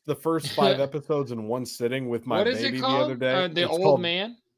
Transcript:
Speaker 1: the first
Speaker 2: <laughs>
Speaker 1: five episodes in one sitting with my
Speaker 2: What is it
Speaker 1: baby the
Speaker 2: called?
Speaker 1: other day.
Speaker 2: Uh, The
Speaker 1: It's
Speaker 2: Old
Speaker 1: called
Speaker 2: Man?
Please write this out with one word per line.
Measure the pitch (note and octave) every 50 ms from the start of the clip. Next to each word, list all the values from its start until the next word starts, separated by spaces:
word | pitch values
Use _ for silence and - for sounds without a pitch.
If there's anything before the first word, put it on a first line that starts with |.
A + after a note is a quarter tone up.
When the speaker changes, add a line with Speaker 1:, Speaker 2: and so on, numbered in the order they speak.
| -
Speaker 1:
the | D3+ C#3
first | - - D#3+ E3 D#3 - -
Speaker 2:
<laughs> | -
Speaker 1:
five | - G3 F#3+ F3 C3
episodes | C#3 C3+ - D3 - - D3+ C#3+ C#3 A#2+
in | A#2+ A2+ G#2+ G#2+
one | A#2+ B2+ B2+
sitting | - - - A#2+ A#2 C3 C3+ C3 A#2+
with | A#2+ A2+ A#2
my | B2 A#2 F#3
Speaker 2:
What | G#3
is | A#3+ - A3
it | C#4
Speaker 1:
baby | C4+ B3+
the | C4 C4
Speaker 2:
called? | C4+ C4 C4
Speaker 1:
other | D4 D4+ -
day. | - B3+ C3 C3
Speaker 2:
Uh, | F#3 F3+ F3
The | D#3 E3+
Speaker 1:
It's | F3 D#3
Speaker 2:
Old | D#3+ F3
Speaker 1:
called | F#3+ G3 F#3 F3
Speaker 2:
Man? | F3 E3+ F3 F#3 G3+ A#3 A#3+ _ _ _ _